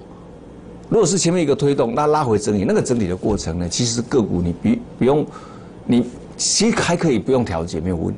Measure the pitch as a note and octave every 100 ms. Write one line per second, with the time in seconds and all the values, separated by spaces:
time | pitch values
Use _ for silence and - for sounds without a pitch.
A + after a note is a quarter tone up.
0 | - - - - - - - - - A3
1 | E3 F#3 E3+ F3+ D3 C3 C#3+ C#3+ A#2 D3
2 | D3+ D3+ C3 G#2 A#2+ G#2 G2 G#3+ - A#2
3 | F2+ F#2 A2 G2+ E2+ E2+ F2 - A#2+ A#2
4 | A2+ C3+ G2 F2 E2+ E2 G#2 A#2+ - -
5 | A#2+ D3+ - - - - - - - A#3+
6 | - - - - - - A3+ - - E3+
7 | E3 A2+ B2+ C3 A2 E2 E2+ D#2+ F2 F2
8 | F#2